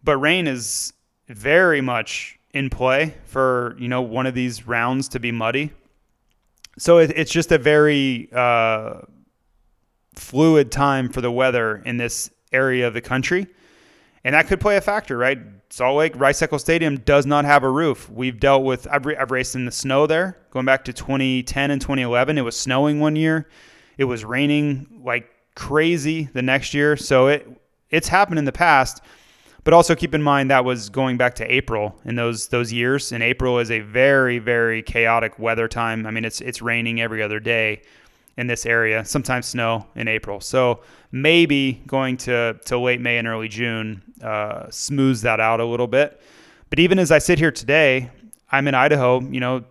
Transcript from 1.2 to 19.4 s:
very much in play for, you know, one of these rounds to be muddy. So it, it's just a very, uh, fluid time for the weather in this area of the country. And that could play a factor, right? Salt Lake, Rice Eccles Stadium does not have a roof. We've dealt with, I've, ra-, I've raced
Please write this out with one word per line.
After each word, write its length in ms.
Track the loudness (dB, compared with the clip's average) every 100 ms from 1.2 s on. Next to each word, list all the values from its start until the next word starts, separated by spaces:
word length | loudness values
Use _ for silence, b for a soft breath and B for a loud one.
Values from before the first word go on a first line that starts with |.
| _
very 520 | -8 2 4 4 2
much 580 | 0 -2 -4 -8 -12 -18 _
in 160 | -6 -6
play 460 | -2 0 2 0 -4
for, 500 | -10 0 0 0 -4 -8
you 80 | -6
know, 120 | -4
one 260 | -4 -2 -4
of 80 |
these 320 | -2 -4 -6 -6
rounds 420 | -2 0 -2 -4
to 100 | -6
be 140 | -6
muddy. 400 | -4 -2 -2 -6 -10 _ _ _ _ _ _ _ _ -20 -8
So 200 | 4 6
it, 120 | 6 2
it's 160 | -2
just 180 | -2 2
a 80 | 2
very, 720 | 4 4 4 4 0 -2 -4
uh, 680 | -2 2 2 2 0 -4 -12 -18 _ _ _ _ _ _ _ _ _ _
fluid 580 | -20 -8 2 4 6 4
time 360 | 0 0 0 -2
for 120 | -4
the 100 | -4
weather 500 | 0 0 2 0 -4
in 120 | -6 -6
this 320 | -4 -6 -10 _ _
area 360 | 0 2 2 0
of 40 |
the 60 | -4
country. 460 | -4 -4 0 -2 -4 b b b b b b b
And 100 | 0
that 140 | 0 2
could 120 | 0
play 160 | 2 2
a 40 |
factor, 360 | 0 -4 -4 -2
right? 220 | 0 -2 -8 -20 _
Salt 260 | -2 0 2
Lake, 160 | 0 2
Rice 260 | 2 2
Eccles 200 | -2 -2
Stadium 340 | 0 0 0 -2
does 260 | 2 2
not 200 | 4 0
have 180 | 4 4
a 80 | 4
roof. 400 | 0 0 -2 -8
We've 300 | -6 -6 0
dealt 240 | 4 4
with, 240 | 2 -4 -2
I've, 160 | -4 -4
ra-, 80 | -4
I've 100 | -2
raced 240 | -2